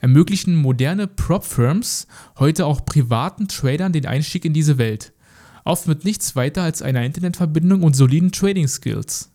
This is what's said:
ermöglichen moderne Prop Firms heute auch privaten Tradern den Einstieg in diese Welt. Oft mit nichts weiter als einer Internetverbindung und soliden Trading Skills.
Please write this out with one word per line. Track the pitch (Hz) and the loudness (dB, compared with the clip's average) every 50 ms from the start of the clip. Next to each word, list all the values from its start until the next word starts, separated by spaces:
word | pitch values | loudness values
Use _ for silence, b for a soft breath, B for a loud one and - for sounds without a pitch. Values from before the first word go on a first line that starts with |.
ermöglichen | - 127 127 143 175 - 196 180 - 185 175 | 4 6 6 6 6 4 0 -4 -2 0 0
moderne | 160 147 131 131 120 127 143 175 202 208 190 | 2 2 2 0 0 0 -2 0 -2 -4 -6
Prop | - - - - 165 202 - | -4 -6 -2 -2 -2 -2 -2
Firms | - - - 120 123 156 202 240 - - - - B B B B B B - | -4 -2 0 0 2 2 -2 -2 -4 -8 -8 -10 B B B B B B 0
heute | 135 143 160 - 180 | 0 0 2 0 0
auch | 151 147 131 - | -2 -2 -2 -4
privaten | - - 151 131 117 123 113 135 185 - - 214 196 | -2 0 0 0 2 0 -2 -2 -4 -4 -6 -8 -6
Tradern | - - - 131 131 156 185 190 175 | -6 -4 -2 -2 -2 0 -2 -2 -2
den | 156 127 | -2 -2
Einstieg | - 117 135 156 - - 180 - | -2 -2 -2 -4 -4 -6 -6 -4
in | 165 151 | -2 0
diese | 156 156 151 147 127 | 2 2 2 2 2
Welt. | 120 113 107 110 - - _ B B B B B B B B B B | 2 -2 -2 -6 -10 -16 _ B B B B B B B B B B
Oft | - 175 175 - 170 | -4 -4 -2 0 -2
mit | 156 156 - | -2 -2 -2
nichts | 196 214 - - - - | -4 -4 -4 -6 -6 -4
weiter | 131 123 143 147 190 180 | -2 -2 -2 -2 -2 -4
als | 160 156 - 139 | -4 -4 -4 -4
einer | 135 131 127 120 | -2 -2 -2 -2
Internetverbindung | 127 156 - 175 180 175 - 180 160 151 160 165 180 196 196 175 | -4 -4 -4 -4 -4 -2 -2 -2 0 0 2 2 4 4 4 4
und | 160 139 | 4 6
soliden | 131 135 127 135 160 175 185 | 6 6 6 6 4 2 2
Trading | 190 - 196 196 196 190 156 131 | 0 0 0 0 2 2 0 -2
Skills. | - - - 123 110 107 104 - - - - _ _ | -2 -4 -6 -6 -4 -4 -6 -8 -10 -12 -12 _ _